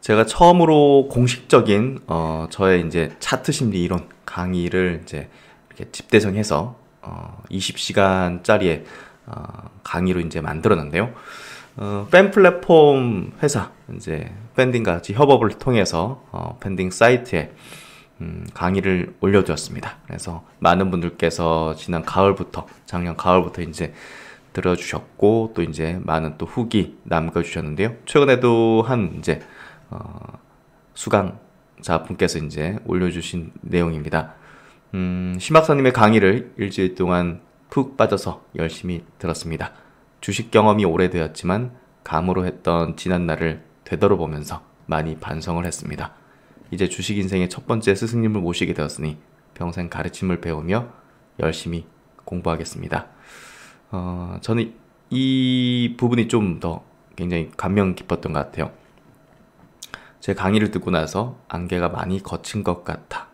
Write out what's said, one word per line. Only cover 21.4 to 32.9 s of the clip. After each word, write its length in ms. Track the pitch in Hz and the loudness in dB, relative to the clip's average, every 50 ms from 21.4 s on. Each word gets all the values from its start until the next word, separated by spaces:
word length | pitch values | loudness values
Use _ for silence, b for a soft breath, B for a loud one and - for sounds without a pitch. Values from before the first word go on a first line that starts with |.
| 85 82 82 80 80 80 78 | 0 2 2 2 0 -2 -6
지난 280 | 73 - - 87 82 82 | -8 -8 -6 -6 -6 -6
가을부터, 640 | - - 92 95 98 95 95 92 - - - - B B B B | -4 0 4 4 4 4 2 -4 -10 -10 -14 -14 B B B B
작년 320 | - - 87 87 87 82 78 | -10 -8 -6 -6 -6 -6 -4
가을부터 440 | - 92 90 92 85 82 - - 87 | 2 4 4 4 4 2 -4 -8 -10
이제 300 | 80 80 - 85 76 B B B B B B B B B B B _ _ | -10 -8 -8 -8 -8 B B B B B B B B B B B _ _
들어주셨고, 1000 | - 87 90 90 87 - - - 80 - - _ _ - 101 107 113 113 110 110 | -2 0 0 0 0 -2 -6 -8 -8 -8 -10 _ _ 4 4 4 4 2 -2 -2
또 60 | - 87 | -4 -4
이제 360 | 80 78 78 80 80 85 92 - | -4 -4 -6 -4 -4 -4 -6 -4
많은 340 | 82 80 80 80 78 73 - | -2 -2 -2 -2 -4 -6 -8
또 80 | 85 | -10
후기 520 | 82 - - 117 113 - 107 90 78 - - _ | -8 -4 -4 -4 0 0 0 0 0 -6 -18 _
남겨주셨는데요. 920 | - 82 82 80 82 - 87 85 - - 90 78 76 76 76 95 113 123 - - | -2 -2 0 -2 0 -2 -4 -4 -4 -6 -8 -6 -6 -4 -2 -2 -4 -4 -8 -14
최근에도 760 | - - 151 143 139 131 120 123 120 117 113 117 113 113 110 110 | 2 4 4 6 6 4 4 4 4 4 4 4 4 4 2 2
한 300 | 113 131 120 104 82 78 78 | 2 0 -2 -2 -4 -6 -8
이제, 240 | 78 - 78 - B B B B B B B B B _ | -4 -4 -4 -4 B B B B B B B B B _
어, 500 | - - - - - - - - - - _ _ _ _ _ _ _ _ _ _ _ | -16 -14 -14 -14 -16 -16 -18 -18 -20 -20 _ _ _ _ _ _ _ _ _ _ _
수강자분께서 1500 | - - - 104 104 95 90 - - - _ _ _ _ _ _ _ - - 87 80 - - 90 - 95 85 - 82 | -12 -6 2 2 2 2 2 -4 -10 -18 _ _ _ _ _ _ _ -4 -2 -2 -2 -2 -4 -4 -2 0 0 0 -2
이제 380 | 78 73 76 78 76 82 101 107 - | -8 -8 -8 -6 -6 -6 -6 -8 -6
올려주신 640 | - | -4